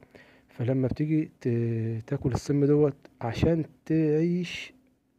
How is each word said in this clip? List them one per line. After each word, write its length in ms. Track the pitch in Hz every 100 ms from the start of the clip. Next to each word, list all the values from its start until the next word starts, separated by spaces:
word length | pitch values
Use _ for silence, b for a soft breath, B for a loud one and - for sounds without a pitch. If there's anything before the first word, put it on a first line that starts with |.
| B B B B _
فلما 400 | - 117 135 131
بتيجي 420 | - 151 156 156 -
ت-، 600 | 127 117 117 113 113 113 -
تاكل 260 | 139 139
السم 320 | 110 - 143
دوت 320 | 143 147 147 - - -
عشان 440 | 117 - 160 165 - _ -
تعيش 880 | 160 151 151 175 175 175 - - - _ _ _